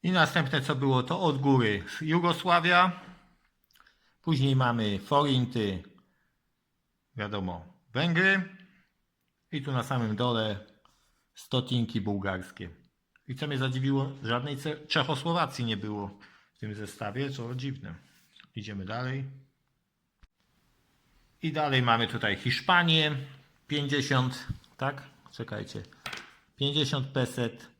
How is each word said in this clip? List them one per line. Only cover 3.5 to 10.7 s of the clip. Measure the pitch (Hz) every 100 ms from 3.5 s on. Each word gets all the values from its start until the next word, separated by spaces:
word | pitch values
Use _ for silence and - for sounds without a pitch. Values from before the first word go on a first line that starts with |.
| _ _ _ _ _ _ _
Później | - 147 135 135
mamy | 127 120 107 98
forinty, | - 143 147 131 123 120 104 92 - - _ _ _ _ _ _ _ _ _ _ _ 123
wiadomo, | 104 104 92 87 82 _ _
Węgry. | 135 170 170 190 196 180 - - _ _ _ _ _ _ _ _
I | 151
tu | 135
na | 131
samym | 113 131 113 107
dole | 123 117 110 98 -